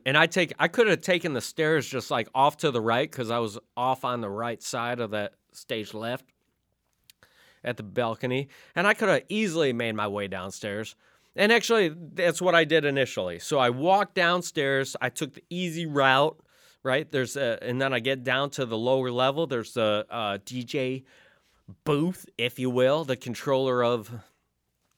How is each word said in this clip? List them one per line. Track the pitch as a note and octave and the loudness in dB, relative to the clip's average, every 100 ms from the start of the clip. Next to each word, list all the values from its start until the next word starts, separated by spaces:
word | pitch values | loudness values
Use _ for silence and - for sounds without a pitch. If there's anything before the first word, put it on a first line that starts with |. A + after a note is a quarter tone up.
| C3 | 2
and | D3 | 4
I | E3 | 4
take, | F#3 D#3 - | 2 -2 0
I | E3+ | 0
could | - A3 | 4 4
have | E3 | 2
taken | - F3 E3+ | 2 0 0
the | B2+ | -4
stairs | - - D#3 D#3 A#2+ | -6 -2 2 2 0
just, | B2+ - | -6 -2
like, | C3 A2 | -2 -2
off | C3 C#3+ - | 2 2 2
to | D#3+ | -2
the | A#2+ | 0
right | A2 A#2+ D#3 | 2 0 0
'cause | - A2+ | -4 -4
I | A#2+ | -2
was | A2 G#2+ - - | -4 -6 -14 -4
off | C3 C3 | -2 -2
on | B2+ A#2+ | -2 -4
the | G#2 | -6
right | G2+ A#2+ A2 | -6 -6 -8
side | - A#2+ A#2+ B2 | -8 -4 -4 -4
of | A2 | -4
that | G#2+ G2+ _ _ | -4 -4 _ _
stage | - - A2+ G2+ | -18 -8 -6 -6
left | G#2+ A#2 B2+ _ _ _ _ _ _ _ _ _ - _ _ _ _ | -8 -6 -8 _ _ _ _ _ _ _ _ _ -20 _ _ _ _
at | A#2+ A#2 | -10 -8
the | |
balcony, | G#2 B2 A#2 A2+ B2+ B2+ C#3+ - - | -8 -2 -2 -2 -4 -4 -6 -12 -10
and | - G3+ | -2 0
I | |
could | A3 G3+ | 2 2
have | C#3 - | 2 0
easily | G#3+ G#3 D#3+ C#3+ | -2 -2 0 0
made | A#2 A#2 | 0 -2
my | G#2+ G#2 | -2 -2
way | G2+ G2 | -4 -4
downstairs. | F#2 F#2+ - G#2+ G2+ A2 - _ _ _ | -6 -8 -8 -8 -6 -8 -14 _ _ _
And | - G#3 | 2 4
actually, | A#3 - A3+ E3+ | 4 4 2 2
that's | E3 D#3+ - E3+ - | -2 -12 -2 0 2
what | F3+ | 4
I | E3+ | 4
did | D3+ D#3+ C#3+ | 6 4 4
initially. | C#3 B2 - F2+ E2+ | 2 0 0 -4 -4
So | - C#3+ | -2 2
I | B2 | 4
walked | B2 E3+ G3 G3+ | 2 2 2 2
downstairs, | F#3+ E3+ F3+ F3 D3+ C#3 C3+ C3+ - | 2 2 2 -2 -2 0 0 -2 -4
I | B2+ | -6
took | - D3 | -4 -8
the | - - | -10 -10
easy | F3 F3+ D#3+ | -6 -4 -4
route, | D#3+ C#3+ C3+ C3 D3+ - _ _ _ _ | -2 2 4 6 4 -2 _ _ _ _
right? | C3 C3+ - | -2 0 0
There's | C#3 A#2+ C#3 | -2 -2 -2
a, | B2 A2 | -2 -2
and | A#2+ B2+ | -4 -2
then | C3+ | 0
I | B2 | 0
get | B2+ C3+ | 0 -2
down | B2+ B2+ C#3 | 0 0 0
to | - | -4
the | B2 A2 | -4 -2
lower | A#2+ C3+ B2+ | 2 2 0
level. | A#2+ C3+ C#3+ D3+ | 2 2 0 -2
There's | B2 G#2+ | -4 -4
the, | A#2+ G#2+ G#2 - | 0 2 0 -2
uh, | A#2 G#2+ G2+ | -4 -4 -4
D | - B2+ | -6 -10
J | A#2+ C#3+ B2+ C3 C3 _ _ _ _ _ - - | -6 -4 -2 -6 -10 _ _ _ _ _ -20 -8
booth, | - C#3+ F3 - - - | -2 2 0 -2 -10 -4
if | B2 - | -2 0
you | B2+ | 0
will, | B2 B2+ D3+ | 4 4 4
the | C3+ A#2+ | 0 -4
controller | B2+ A2 C#3+ C3+ C3 B2 | -4 -6 0 2 2 2
of | A#2+ A#2+ G#2 A#2 - _ _ _ _ _ _ | 2 0 -4 -16 -18 _ _ _ _ _ _